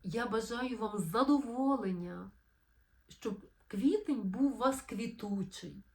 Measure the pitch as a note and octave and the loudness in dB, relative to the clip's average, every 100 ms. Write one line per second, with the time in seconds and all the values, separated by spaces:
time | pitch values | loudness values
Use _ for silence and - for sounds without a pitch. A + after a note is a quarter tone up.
0 | F#3 F3 A#3+ A3+ A3 A#3+ B3+ A3 G#3+ G3+ | -4 -4 0 0 0 -4 -2 -2 -2 -2
1 | E3 A3 C4+ C#4+ A#3 A#3+ C4+ C4+ - F3+ | 0 2 6 4 2 0 2 2 0 -2
2 | F3 F3 F#3+ - _ _ _ _ _ _ | -6 -8 -12 -16 _ _ _ _ _ _
3 | _ - A3 F#3+ - _ _ G3 C4+ G#4 | _ -10 -8 -8 -12 _ _ 2 4 4
4 | G#4 A#3+ F#3+ G#3+ C#4 A3+ B3 C4+ - G3+ | 2 0 0 2 2 4 2 2 -4 -4
5 | A#3 - G#3 G3+ F#3+ - E3+ C#3+ - | -4 -4 -4 -2 -4 -8 -12 -14 -18